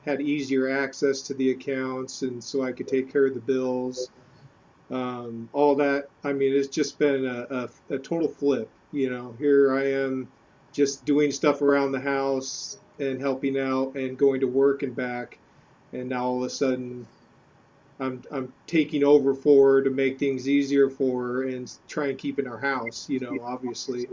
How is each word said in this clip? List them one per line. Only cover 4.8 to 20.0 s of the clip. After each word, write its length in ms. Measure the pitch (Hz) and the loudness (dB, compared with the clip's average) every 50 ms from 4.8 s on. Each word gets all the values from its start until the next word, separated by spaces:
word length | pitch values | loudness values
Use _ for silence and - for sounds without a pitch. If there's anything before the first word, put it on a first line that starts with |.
| _ _ | _ _
Um, 560 | 127 127 127 123 123 123 120 117 117 113 113 113 - | -6 -6 -4 -6 -6 -8 -10 -10 -10 -10 -12 -6 2
all 220 | 143 147 147 143 | 4 4 6 6
that, 340 | 135 143 139 139 143 139 - _ _ - | 4 2 2 2 0 -4 -8 _ _ -4
I 80 | 143 143 | -4 0
mean, 200 | 139 139 135 135 | 2 2 2 4
it's 140 | 139 139 | 2 0
just 320 | 135 - 160 147 - - _ | 0 0 -2 -2 -2 0 _
been 260 | 156 143 139 135 131 | 2 2 2 2 -2
a, 440 | 127 123 123 120 - 135 127 120 117 _ _ _ _ | -4 -4 -6 -8 -6 -6 -6 -6 -6 _ _ _ _
a, 60 | 147 | -8
a 20 | |
total 300 | 135 135 - 170 170 165 | -8 -4 -4 -2 -2 -2
flip, 420 | 147 - _ 143 143 135 120 110 - _ _ _ _ | -2 -2 _ 0 2 2 0 -2 -8 _ _ _ _
you 180 | - 143 135 127 | -4 -2 -2 -2
know. 240 | 123 123 123 123 120 117 | -2 -8 -10 -12 -10 -2
Here 340 | 143 147 143 139 139 135 131 | 2 4 6 6 6 6 4
I 200 | 135 139 135 135 | 2 0 0 0
am 340 | 135 135 135 131 131 127 - _ _ _ _ _ _ _ _ - | 0 0 -2 -2 -4 -6 -10 _ _ _ _ _ _ _ _ 0
just 320 | 139 143 139 - - - | 0 2 2 0 -4 -2
doing 260 | 151 143 147 151 143 | 2 2 2 2 2
stuff 300 | 135 - - 147 139 - | 0 0 0 0 2 4
around 320 | 143 139 139 139 139 135 135 | 2 2 4 4 2 0 -2
the 80 | 131 | -4
house 800 | 135 139 135 139 135 139 135 131 135 - - - - - - - _ _ _ - | -4 -2 -2 -2 0 0 -2 -2 -4 -8 -10 -12 -12 -14 -14 -18 _ _ _ -6
and 220 | 139 135 131 127 | -6 -4 -4 -2
helping 360 | 135 139 131 131 - 135 135 | -2 -4 -2 -2 -2 -2 -2
out 380 | 135 135 135 131 131 135 135 - | 0 -2 0 0 0 -2 -2 -4
and 220 | 139 131 131 131 | -6 -6 -6 0
going 240 | - 143 139 135 131 | 4 4 4 4 2
to 60 | 135 | 0
work 360 | 123 123 135 135 139 139 139 143 | 0 2 4 4 4 2 2 -4
and 100 | 127 120 | -6 -4
back, 440 | 120 127 123 123 123 120 - - _ _ _ _ _ _ _ _ _ _ _ - | -4 -4 -4 -4 -6 -8 -10 -14 _ _ _ _ _ _ _ _ _ _ _ -10
and 160 | 127 127 127 | -8 -6 -4
now 160 | 127 123 123 | -4 -2 0
all 120 | 127 127 127 | 0 0 -2
of 40 | 127 | -2
a 60 | 127 | -4
sudden 580 | - - 139 131 127 127 127 123 123 123 120 - _ _ _ _ _ _ _ _ _ _ _ _ _ _ _ _ _ - | -2 0 0 0 0 0 -4 -10 -10 -12 -14 -18 _ _ _ _ _ _ _ _ _ _ _ _ _ _ _ _ _ -6
I'm, 200 | 135 131 127 123 - - | -6 -6 -6 -6 -12 -8
I'm 220 | - 135 131 - - _ _ | -6 -6 -6 -8 -12 _ _
taking 380 | - 175 160 147 - 160 143 139 | 0 0 0 0 2 0 2 6
over 280 | 143 147 143 131 135 135 | 6 6 6 6 2 0
for 420 | 135 - 147 143 139 139 135 135 | 2 4 6 8 8 8 8 6
her 60 | 135 135 | 6 4
to 60 | 135 | 2
make 300 | 131 135 | 0 2